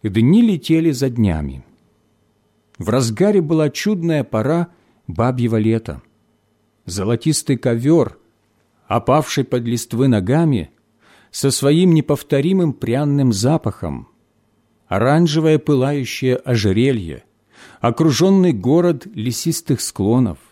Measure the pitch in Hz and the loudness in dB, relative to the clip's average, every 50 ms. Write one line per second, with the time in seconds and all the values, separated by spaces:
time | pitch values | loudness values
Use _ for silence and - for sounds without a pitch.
0 | - 107 92 110 113 131 180 226 240 220 196 156 - - 160 160 160 165 143 120 | -6 -2 0 2 4 4 4 4 4 2 0 -2 -2 0 0 2 2 0 0 0
1 | 139 135 120 120 110 98 82 78 73 67 65 65 - _ _ _ _ _ _ _ | -4 -4 0 0 0 0 0 -2 -6 -8 -10 -14 -20 _ _ _ _ _ _ _
2 | _ _ _ _ _ _ _ _ _ _ _ _ _ _ _ _ 90 104 110 131 | _ _ _ _ _ _ _ _ _ _ _ _ _ _ _ _ -4 -2 -2 0
3 | 127 113 107 - 175 208 208 196 165 147 165 156 151 147 135 - - 202 214 180 | 0 -2 0 0 0 2 2 2 0 0 0 0 0 -2 -4 -4 -2 -2 -2 -2
4 | 165 170 160 147 131 - - 110 110 135 160 175 170 170 _ _ _ _ _ _ | -2 -2 -2 -2 -2 -2 -4 -2 0 0 0 -2 -2 -4 _ _ _ _ _ _
5 | _ - 90 - 113 127 135 123 120 117 113 110 107 110 113 113 113 - 76 64 | _ -12 -4 -2 -2 -2 0 -2 -2 0 0 0 0 0 0 -2 -4 -8 -14 -14
6 | _ _ _ _ _ _ _ _ _ _ _ _ _ _ _ _ _ - 92 98 | _ _ _ _ _ _ _ _ _ _ _ _ _ _ _ _ _ -10 -8 -6
7 | 95 104 120 120 - 156 151 - - - 139 120 - 131 117 117 120 143 165 165 | -2 -2 -2 -2 0 -2 -2 -2 -2 -2 -4 -2 0 -2 -2 0 0 2 2 2
8 | 127 - - _ _ _ _ _ _ _ _ _ _ _ _ _ _ _ 104 120 | 2 0 -6 _ _ _ _ _ _ _ _ _ _ _ _ _ _ _ -4 -2
9 | 117 - 131 151 151 - - 147 127 - - 123 120 117 120 113 - _ - 113 | 0 2 2 2 0 0 -4 -4 -4 -2 -4 -4 -2 -2 -4 -4 -6 _ -2 0
10 | 131 135 120 104 90 95 131 160 170 160 135 104 78 - _ _ _ _ _ _ | 2 2 2 2 2 0 0 2 2 2 0 -2 -4 -8 _ _ _ _ _ _
11 | _ _ _ _ _ _ - - - 139 131 - 131 139 151 165 185 185 165 156 | _ _ _ _ _ _ -10 -2 -2 -2 -2 0 0 2 2 4 4 4 4 4
12 | 139 - 147 - - _ 151 139 143 175 190 190 175 156 127 - - 113 117 135 | 2 0 -2 -4 -2 _ -2 0 0 0 0 0 0 0 -2 -4 -4 -4 -2 -2
13 | 151 143 143 143 139 127 110 95 104 131 156 160 - 110 - - - 80 69 60 | 0 0 0 2 2 2 2 2 0 0 0 0 -2 -6 -8 -6 -10 -10 -10 -10
14 | - _ _ _ _ _ _ _ _ _ _ _ _ _ _ _ _ _ 101 98 | -14 _ _ _ _ _ _ _ _ _ _ _ _ _ _ _ _ _ -4 0
15 | 113 127 147 165 175 160 147 160 160 160 156 147 - - 147 131 127 139 147 143 | 2 2 4 4 2 2 2 2 2 2 2 2 2 0 0 0 0 -2 -2 -4
16 | 131 117 - - 135 127 123 - - - 123 113 98 101 95 107 123 139 131 110 | -6 -8 -8 -4 -2 -2 -2 -2 -2 -2 -2 0 0 0 2 2 2 2 0 -2
17 | 90 80 69 60 _ _ _ _ _ _ _ - - - - _ - 120 120 - | -4 -8 -12 -14 _ _ _ _ _ _ _ -20 -20 -20 -12 _ -2 -2 0 2
18 | 160 160 131 - 170 190 196 196 185 180 139 101 87 123 143 170 170 - 160 127 | 2 2 2 4 4 4 4 4 4 2 0 0 0 2 2 2 2 2 0 -2
19 | - - - 151 107 123 117 - - 160 160 - - - 139 113 - - - - | -6 -14 -10 -6 -6 -6 -6 -4 -4 -4 -4 -4 -2 -2 -2 -2 -2 -10 -6 -2
20 | 98 101 117 127 127 104 78 - _ _ | 0 2 2 2 2 0 -2 -10 _ _